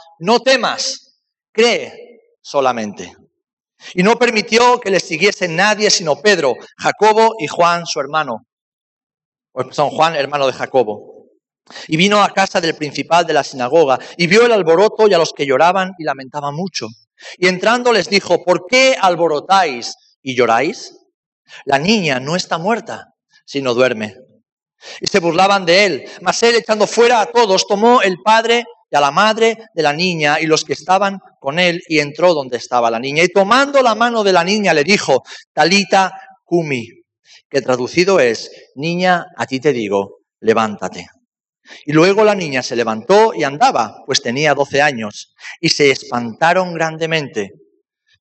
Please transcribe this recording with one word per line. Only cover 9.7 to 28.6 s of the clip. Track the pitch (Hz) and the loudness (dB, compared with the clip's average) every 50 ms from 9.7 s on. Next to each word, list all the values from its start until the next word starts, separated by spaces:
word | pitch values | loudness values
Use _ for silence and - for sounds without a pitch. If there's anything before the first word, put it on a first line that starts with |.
son | - - 147 131 | -2 -2 -2 -2
Juan, | - - 156 165 165 | 0 0 0 0 0
hermano | 143 135 139 147 143 135 | -2 -6 -4 -4 -2 -2
de | 131 123 | -2 -4
Jacobo. | - 127 - - 131 117 107 104 104 - - - - _ _ _ _ _ _ _ _ _ _ - - - - | -4 -8 -2 0 0 0 -2 -4 -12 -12 -20 -20 -20 _ _ _ _ _ _ _ _ _ _ -20 -16 -10 -6
Y | 160 156 | -2 0
vino | 185 202 208 208 | 0 2 2 2
a | 196 170 | 2 2
casa | - 196 190 - - 190 | 0 0 -2 0 0 -2
del | 170 165 156 | -2 -2 -4
principal | - 151 139 - 143 135 139 160 175 175 | -4 -8 -10 -8 -8 -4 0 0 0 2
de | 165 151 | 2 0
la | 143 131 | -2 -2
sinagoga, | - - 127 120 123 151 170 156 135 127 117 - - - | -2 -6 -6 -4 2 4 4 4 4 2 -2 -4 -8 -6
y | - 175 | -2 0
vio | 156 190 226 240 | 2 4 4 4
el | 240 | 4
alboroto | 226 202 165 160 165 180 208 214 214 - 220 208 | 4 2 2 2 4 4 4 2 2 2 2 4
y | |
a | 185 165 | 4 2
los | 156 - - | 0 0 -2
que | - 143 | -4 -2
lloraban | 139 127 135 160 175 180 190 185 185 190 - | 0 2 4 4 4 2 0 -2 -4 -8 -8
y | 151 | -6
lamentaban | 151 135 135 135 127 - 147 147 143 143 | -6 -6 -8 -10 -12 -10 -8 -8 -6 -6
mucho. | 156 190 185 - - 120 107 113 _ _ _ _ _ - - - | -6 -8 -8 -8 -10 -12 -12 -14 _ _ _ _ _ -20 -18 -6
Y | - 180 185 | 0 0 0
entrando | 185 180 202 214 240 247 247 247 | 0 2 0 0 0 2 2 2
les | 233 196 170 - | 0 0 0 0
dijo, | 202 190 - - 175 165 | -2 -2 0 0 -2 0
"¿Por | - 175 180 165 - | 0 0 -2 -2 -2
qué | - 254 254 262 262 254 - | 0 2 4 4 4 2 2
alborotáis | 196 185 175 160 170 160 151 139 - - 196 196 180 151 127 120 110 - - _ _ _ _ _ | 2 0 2 2 0 0 0 -2 0 2 2 2 2 2 -2 -6 -10 -12 -14 _ _ _ _ _
y | - 131 123 | -10 -6 0
lloráis? | 123 120 113 113 117 139 175 254 - - - - _ _ _ _ _ _ _ _ _ _ _ - - - | 0 2 2 2 2 0 -2 -4 -8 -14 -20 -20 _ _ _ _ _ _ _ _ _ _ _ -20 -14 -6
La | 139 135 139 | -2 -2 -2
niña | 156 196 233 214 175 151 131 123 | 0 0 0 0 0 -2 -4 -4
no | 131 147 170 | -4 -4 -6
está | 185 - - 185 | -6 -4 -6 -6
muerta, | 160 165 208 233 214 - - 113 104 - _ _ _ _ _ _ _ _ | -6 -2 -4 -4 -4 -6 -10 -14 -14 -16 _ _ _ _ _ _ _ _
sino | - - 139 135 127 117 | -10 -8 -6 -2 -2 0
duerme". | 123 127 127 120 110 107 104 101 - - _ _ _ _ _ _ _ _ _ _ _ - - - - | 2 2 0 0 -4 -8 -10 -12 -16 -20 _ _ _ _ _ _ _ _ _ _ _ -20 -20 -16 -10
Y | - | -6
se | - - 196 | -2 -2 0
burlaban | 170 170 156 180 190 196 202 196 185 | 0 0 2 2 2 4 2 2 2
de | 170 175 196 208 | 2 4 4 4
él. | 190 151 117 - - - - | 2 0 -4 -8 -14 -16 -8
Mas | 175 180 - - | -4 -4 -2 2
él, | 226 233 233 | 2 2 2
echando | 220 - - 220 214 202 | 2 0 0 0 0 0
fuera | - - 226 233 240 247 220 | 0 2 2 4 4 4 2
a | 196 | 0
todos, | - - 240 233 190 190 - - | 0 2 0 2 2 2 0 0
tomó | - 208 196 220 240 247 247 | -2 -2 2 4 4 4 4
el | 196 196 185 - | 2 0 -2 -2
padre | - 214 220 226 226 233 233 240 | 2 2 2 4 4 2 0 0